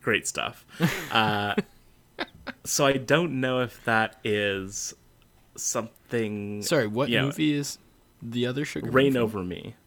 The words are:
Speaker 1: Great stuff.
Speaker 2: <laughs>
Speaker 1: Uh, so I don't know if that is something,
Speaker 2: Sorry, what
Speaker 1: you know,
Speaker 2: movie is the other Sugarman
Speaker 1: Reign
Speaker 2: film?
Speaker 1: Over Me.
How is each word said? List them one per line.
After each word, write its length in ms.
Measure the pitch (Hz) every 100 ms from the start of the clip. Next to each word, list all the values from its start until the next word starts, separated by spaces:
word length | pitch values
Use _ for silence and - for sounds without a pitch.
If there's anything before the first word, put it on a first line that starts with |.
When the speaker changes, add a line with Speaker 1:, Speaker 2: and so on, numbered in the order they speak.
Speaker 1:
Great 260 | - 101 -
stuff. 380 | - 55 - - -
Speaker 2:
<laughs> 320 | 165 - -
Speaker 1:
Uh, 440 | 113 107 104 104 101 - - _ _ _ - 349 - - -
so 220 | - - 143
I 80 |
don't 460 | 139 117 147 175 131
know 200 | 131 127
if 220 | 123 - -
that 340 | 113 110 -
is 720 | 113 104 104 98 95 104 - - _ _ _ _ _ -
something, 1040 | - 123 113 - _ 120 110 104 101 104
Speaker 2:
Sorry, 240 | 101 160 110
what 220 | 107 117
Speaker 1:
you 80 | 113
know, 80 | 139
Speaker 2:
movie 280 | - 156
is 260 | 147 143 - _ _ _ _
the 240 | 117 120 120
other 200 | 127 151
Sugarman 280 | 151 113
Speaker 1:
Reign 200 | 123 139
Speaker 2:
film? 100 | 127
Speaker 1:
Over 200 | 113 107
Me. 320 | 90 85 - -